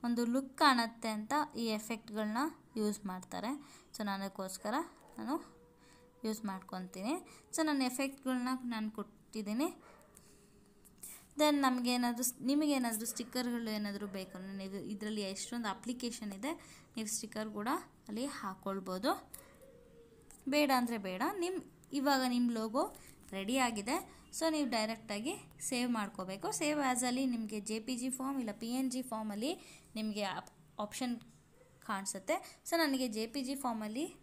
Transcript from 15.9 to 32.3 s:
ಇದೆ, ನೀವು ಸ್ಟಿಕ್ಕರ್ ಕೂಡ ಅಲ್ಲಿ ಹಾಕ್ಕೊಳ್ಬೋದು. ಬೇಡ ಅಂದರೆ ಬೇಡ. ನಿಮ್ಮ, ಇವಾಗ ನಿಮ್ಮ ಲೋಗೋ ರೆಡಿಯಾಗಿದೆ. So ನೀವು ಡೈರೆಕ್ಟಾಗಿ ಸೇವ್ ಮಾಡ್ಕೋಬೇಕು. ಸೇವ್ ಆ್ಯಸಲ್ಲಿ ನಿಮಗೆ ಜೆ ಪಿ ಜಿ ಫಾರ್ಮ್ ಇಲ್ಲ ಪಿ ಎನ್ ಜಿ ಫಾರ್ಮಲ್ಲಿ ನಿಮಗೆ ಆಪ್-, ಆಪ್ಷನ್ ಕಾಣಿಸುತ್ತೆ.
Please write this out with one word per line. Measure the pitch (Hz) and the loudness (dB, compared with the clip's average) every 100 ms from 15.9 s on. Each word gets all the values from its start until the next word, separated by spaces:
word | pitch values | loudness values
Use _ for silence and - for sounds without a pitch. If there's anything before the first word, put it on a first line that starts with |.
| 247 240 233 214 196 | -2 -4 -4 -6 -4
ಇದೆ, | 220 175 - - - - | -4 -6 -8 -20 -12 -8
ನೀವು | 220 - | -4 -4
ಸ್ಟಿಕ್ಕರ್ | 214 214 220 208 | -4 -6 -6 -4
ಕೂಡ | 214 339 - - - | -2 -2 -4 -18 -8
ಅಲ್ಲಿ | 214 277 - | -4 -4 -4
ಹಾಕ್ಕೊಳ್ಬೋದು. | 202 190 - 196 185 185 240 381 - - - - - - - - - - - - - 294 | -6 -6 -4 -4 -2 0 2 0 -4 -18 -18 -20 -20 -20 -20 -20 -20 -20 -20 -10 0 4
ಬೇಡ | 294 262 | 6 6
ಅಂದರೆ | 240 233 190 | 4 0 -2
ಬೇಡ. | 185 277 415 349 | 0 0 0 -2
ನಿಮ್ಮ, | 381 - - - 277 | -2 -6 -16 -6 0
ಇವಾಗ | 277 277 254 247 | 4 4 4 4
ನಿಮ್ಮ | 247 226 | 4 2
ಲೋಗೋ | 220 233 381 - - - - 190 | 0 0 0 -2 -18 -20 -10 -6
ರೆಡಿಯಾಗಿದೆ. | 196 247 254 220 202 320 381 - - - | 0 2 2 0 0 0 -2 -16 -12 0
So | 320 | 2
ನೀವು | 311 277 | 4 2
ಡೈರೆಕ್ಟಾಗಿ | 226 214 226 - 208 233 403 - - - | 2 0 -2 -4 -2 -2 -4 -10 -8 -2
ಸೇವ್ | 247 247 233 | 0 2 2
ಮಾಡ್ಕೋಬೇಕು. | 202 - 185 196 330 427 | 0 -4 -6 -4 -4 0
ಸೇವ್ | 302 302 277 | 2 4 4
ಆ್ಯಸಲ್ಲಿ | 247 247 247 269 | 4 4 4 2
ನಿಮಗೆ | 240 220 214 202 | 2 -2 -4 -2
ಜೆ | 220 220 | -4 -2
ಪಿ | 254 | -2
ಜಿ | 254 247 | -2 -2
ಫಾರ್ಮ್ | 262 277 | -2 -2
ಇಲ್ಲ | 226 202 | -2 -4
ಪಿ | 226 247 | -2 0
ಎನ್ | 262 | 0
ಜಿ | 247 254 | 0 -2
ಫಾರ್ಮಲ್ಲಿ | 220 220 202 247 370 - - - - | -4 -2 0 0 -2 -6 -20 -10 -4
ನಿಮಗೆ | 220 208 202 175 | -2 0 0 -2
ಆಪ್-, | - - - - | -6 -18 -20 -8
ಆಪ್ಷನ್ | 208 - 254 233 - - - - - - - | -6 -2 -2 -2 -6 -20 -20 -20 -20 -20 -4
ಕಾಣಿಸುತ್ತೆ. | 202 196 196 - | -4 -2 -6 -2